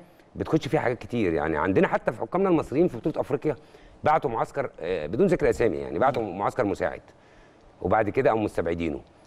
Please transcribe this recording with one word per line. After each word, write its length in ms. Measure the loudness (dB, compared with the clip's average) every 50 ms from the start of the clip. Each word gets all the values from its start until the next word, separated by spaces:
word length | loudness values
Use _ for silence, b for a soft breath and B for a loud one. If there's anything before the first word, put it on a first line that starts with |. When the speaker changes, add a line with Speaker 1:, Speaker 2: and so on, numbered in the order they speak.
| b b b b b b b
Speaker 1:
بتخش 320 | -8 -4 0 0 0 0 0
فيها 120 | -2 0
حاجات 180 | 0 0 -2 -4
كتير. 340 | -6 -6 -2 0 0 2
يعني 260 | 2 0 0 0 0 0
عندنا 300 | 0 2 2 2 2 2
حتى 240 | 2 -2 -2 -2
في 80 | -6 -4
حكامنا 280 | -4 -4 -2 0 2 4
المصريين 400 | 2 2 0 0 0 2 2 2
في 80 | 0
بطوله 240 | -2 -4 -4 -2 -2
افريقيا 360 | -4 -2 -2 -2 -2 -2 -4 -6 b b b b b b b b 0
بعتوا 260 | 2 2 2 2 0
معسكر، 400 | -2 -2 -4 -4 -4 -6 -6 -6 -8 -6
آه، 260 | -4 -2 -2 -2 -4
بدون 200 | -2 2 2 4
ذكر 240 | 4 4 4 2 2
اسامي، 260 | 2 4 2 2 0
يعني 220 | -2 -4 -4 -2 0
بعتوا 240 | 0 0 0 0
Speaker 2:
مم. 160 | -4 -4 -4 -4
Speaker 1:
معسكر 260 | -4 -2 0 0 0
مساعد، 360 | 0 0 -2 -2 -4 -4 -6 -14 -20 -20 b b b b b b b b b b b _ -6
وبعد 280 | -2 2 2 2 2 2
كده 200 | 2 2 2 4
قاموا 140 | 4 2 0
مستبعدينه، 560 | -2 -2 -2 -2 -2 -2 -2 -2 -4 -4 -6 -10 _ _ b b